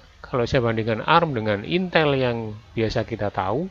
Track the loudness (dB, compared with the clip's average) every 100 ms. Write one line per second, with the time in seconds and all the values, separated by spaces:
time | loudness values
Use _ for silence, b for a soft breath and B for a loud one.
0 | -8 -20 -6 -2 2 2 2 0 0 -2
1 | 2 2 4 0 0 -2 0 -2 0 2
2 | 2 2 2 0 -6 -10 -10 -2 0 0
3 | -4 -4 -4 -2 -2 -2 -4